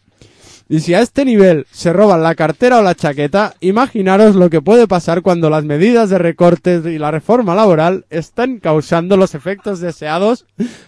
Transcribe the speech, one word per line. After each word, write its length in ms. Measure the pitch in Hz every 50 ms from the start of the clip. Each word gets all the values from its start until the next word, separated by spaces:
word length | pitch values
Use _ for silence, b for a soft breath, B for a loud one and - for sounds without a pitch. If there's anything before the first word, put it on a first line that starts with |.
| _ b b b b b b b b b b b b - 165
Y 60 | 160
si 160 | - 170 170
a 60 | 208
este 220 | 247 - - 277 285
nivel 440 | 262 226 202 190 185 160 143 - -
se 220 | _ - - 170 165
roban 300 | 190 214 202 180 160 160
la 100 | 165 160
cartera 460 | - 156 156 151 - 247 254 254 226
o 20 |
la 140 | 202 180 170
chaqueta, 580 | - 170 151 135 147 147 143 175 196 214 - - _
imaginaros 760 | 170 185 202 233 277 269 - 214 185 185 190 202 220 214 190
lo 140 | 185 180 170
que 100 | 165 156
puede 280 | 135 190 226 240 233
pasar 340 | 185 185 170 - 165 170 180
cuando 300 | 170 190 175 170 160 151
las 120 | 156 156 151
medidas 440 | 151 147 151 190 240 240 233 220 185
de 80 | 196
recortes 680 | 185 170 170 156 - 175 175 170 - - 180 175 170 156
y 100 | 170 160
la 140 | 151 147 151
reforma 420 | 160 151 - - 226 254 220 175 175
laboral 540 | 214 220 196 165 151 160 175 190 - - _
están 480 | 151 165 151 - _ 226 247 269 247
causando 580 | 196 - 165 156 156 - - 165 165 170 185 202
los 200 | 190 190 - -
efectos 460 | 139 127 180 202 196 - 208 190 165
deseados 680 | 180 170 - - 156 151 160 180 202 220 254 - _ _ _ B 233 240 B B B